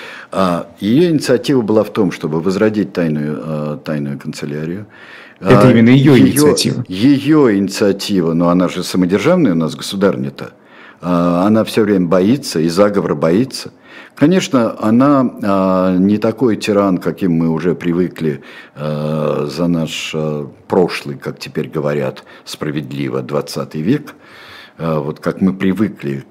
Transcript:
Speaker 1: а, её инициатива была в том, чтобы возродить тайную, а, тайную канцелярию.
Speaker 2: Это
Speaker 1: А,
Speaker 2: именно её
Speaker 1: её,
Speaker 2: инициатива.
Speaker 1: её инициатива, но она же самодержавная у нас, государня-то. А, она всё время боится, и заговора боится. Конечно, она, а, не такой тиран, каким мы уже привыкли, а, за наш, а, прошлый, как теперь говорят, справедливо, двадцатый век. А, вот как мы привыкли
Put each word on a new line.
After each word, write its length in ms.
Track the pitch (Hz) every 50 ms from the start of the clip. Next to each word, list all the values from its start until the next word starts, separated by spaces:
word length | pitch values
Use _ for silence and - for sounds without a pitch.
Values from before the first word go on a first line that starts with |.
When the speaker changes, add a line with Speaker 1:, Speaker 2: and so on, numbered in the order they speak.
| - - - - - -
Speaker 1:
а, 340 | - 87 95 90 87 82 - - - -
её 300 | 98 101 117 147 180 175
инициатива 500 | 160 135 - - 127 117 - - 143 127
была 220 | 113 98 110 110 101
в 80 | - -
том, 180 | 113 104 85
чтобы 300 | - - - 80 78 82
возродить 500 | 80 95 92 98 107 110 107 107 95 98 -
тайную, 460 | 95 85 80 76 76 73 73 76 - 52
а, 340 | 80 78 76 76 76 76
тайную 400 | 67 - 78 78 73 71 71 69
канцелярию. 720 | 67 - 78 73 - 78 73 71 76 78 80 87 101 107 - - - - - - - - - - -
Speaker 2:
Это 280 | - 95 98 101 104
Speaker 1:
А, 40 | 127
Speaker 2:
именно 180 | 120 113 113 117
её 260 | 127 139 135 156 139
Speaker 1:
её, 120 | 117 101 -
Speaker 2:
инициатива. 540 | - 139 147 147 135 - - - 135 123 120
Speaker 1:
её 640 | - 92 92 110 139 143 127 110 143 160 151 143 117 101
инициатива, 800 | 98 98 92 - - 110 101 95 98 - - 104 92 82 82 82
но 160 | 82 87 85
она 200 | 87 90 90 85
же 140 | - 92 87
самодержавная 680 | - - 95 90 87 95 101 101 151 180 185 156 107
у 40 | 87
нас, 200 | 80 80 78 -
государня-то. 760 | 69 - - 104 98 98 98 73 64 67 69 - - - - - - _ - - - - - - _
А, 440 | - 87 90 87 87 87 87 87 92
она 180 | 104 110 110 104
всё 200 | - - 117 110
время 240 | 101 104 92 90
боится, 520 | 82 92 92 92 104 127 143 - - - 82
и 100 | 78 85
заговора 440 | 82 92 101 104 98 98 82 87 85
боится. 580 | 76 78 80 85 104 131 131 - - - - - _ _ - - - - - _
Конечно, 600 | - 143 156 185 190 185 - - 127 113 104 - -
она, 500 | 107 107 113 120 131 143 147 135 131 117 - - -
а, 540 | 101 98 98 95 95 92 92 92 92 92
не 200 | 90 92 101 104
такой 380 | 104 110 113 107 - 139 117 104
тиран, 420 | - - - 104 98 101 98 90 87
каким 340 | - 90 80 - 101 90 82
мы 160 | 82 82 82
уже 260 | 80 78 78 90 78
привыкли, 640 | 78 - 87 82 87 90 80 - - 80 78 71 69 - - - - - - -
а, 720 | 71 73 76 76 76 76 76 78 78 76 76 71 69 71 73
за 160 | 67 78 87
наш, 440 | 87 85 82 80 78 - - - - -
а, 320 | 78 78 78 76 73 71 67 - - -
прошлый, 500 | - 107 98 87 82 - - - 71 69
как 220 | 67 - 76 69 -
теперь 280 | - - - 80 71 64
говорят, 540 | - 78 71 71 73 73 67 65 65 - - - - - -
справедливо, 760 | - - - 80 76 71 76 71 64 67 69 71 65 62 65
двадцатый 600 | 65 62 73 73 71 - - - 69 - - 78
век. 320 | 78 95 139 147 - - - - - - - - - - - - - - _
А, 220 | - 78 82 80 78
вот 180 | 69 76 78 -
как 220 | - 85 78 -
мы 120 | 95 92 90
привыкли 720 | - 95 98 92 92 110 95 - - - 69 69 69 67 -